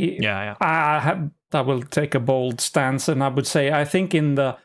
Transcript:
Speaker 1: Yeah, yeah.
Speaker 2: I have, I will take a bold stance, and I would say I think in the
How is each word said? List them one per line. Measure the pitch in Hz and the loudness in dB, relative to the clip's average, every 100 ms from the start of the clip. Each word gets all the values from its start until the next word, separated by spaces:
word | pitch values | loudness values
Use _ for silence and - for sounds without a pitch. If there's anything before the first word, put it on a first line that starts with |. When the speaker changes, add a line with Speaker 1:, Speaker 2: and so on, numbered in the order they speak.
| 175 - | -2 -2
Speaker 1:
Yeah, | 107 98 | -2 -2
yeah. | 104 104 | -6 -2
Speaker 2:
I | 165 160 151 151 | 0 2 2 2
have, | 139 185 147 - _ | 0 -2 -4 -10 _
I | 151 | -2
will | 127 131 | 0 -2
take | 131 - 147 135 | -2 -2 0 0
a | |
bold | 120 131 127 127 | 2 0 0 -2
stance, | - 151 131 135 - | -2 0 0 0 0
and | 139 | 0
I | 139 | 0
would | 131 139 | 0 0
say | 156 139 | 0 2
I | 151 | 0
think | 147 185 190 | 0 0 0
in | 170 151 | 2 2
the | 139 135 - | 2 0 -2